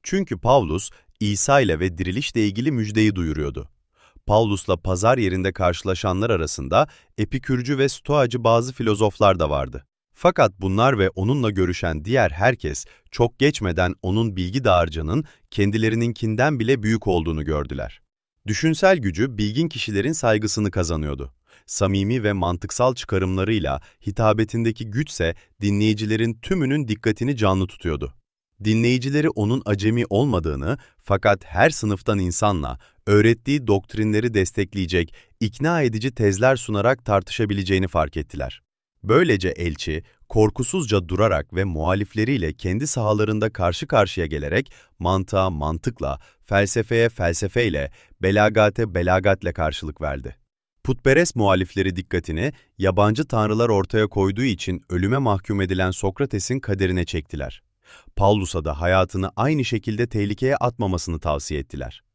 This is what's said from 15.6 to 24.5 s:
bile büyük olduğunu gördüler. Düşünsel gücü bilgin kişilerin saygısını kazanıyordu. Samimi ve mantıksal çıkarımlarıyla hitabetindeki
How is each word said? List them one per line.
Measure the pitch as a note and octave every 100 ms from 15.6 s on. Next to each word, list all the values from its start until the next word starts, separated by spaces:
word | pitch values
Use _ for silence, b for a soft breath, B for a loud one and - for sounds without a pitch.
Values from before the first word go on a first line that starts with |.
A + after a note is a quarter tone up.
| G2+ A2 A2 A2+ A#2 A2 A2+ A2 C#3 C#3
bile | A2+ C3
büyük | G#2+ A2+ G#2
olduğunu | F2 D#2+ D#2 D2+
gördüler. | D2+ C#2 C2+ A#1+ - _ _ _ _ -
Düşünsel | G#2 D#3+ D#3 F#3+ F#3+
gücü | G#2 E2 C3 G#2+
bilgin | G#2 A#2 E3
kişilerin | - - G2 B2
saygısını | D#3+ A#2+ A2 G#2+ - G2+
kazanıyordu. | F#2+ E2 E2 D2+ C#2 C2+ _ _ b -
Samimi | - G2 G2 G2 B2+
ve | G#2
mantıksal | G2 F2+ F2 F#2+ - B2 B2
çıkarımlarıyla | - G2 F#2 F#2+ G2 A2 C#2+ C2+ b b -
hitabetindeki | G2+ A2 G#2+ A2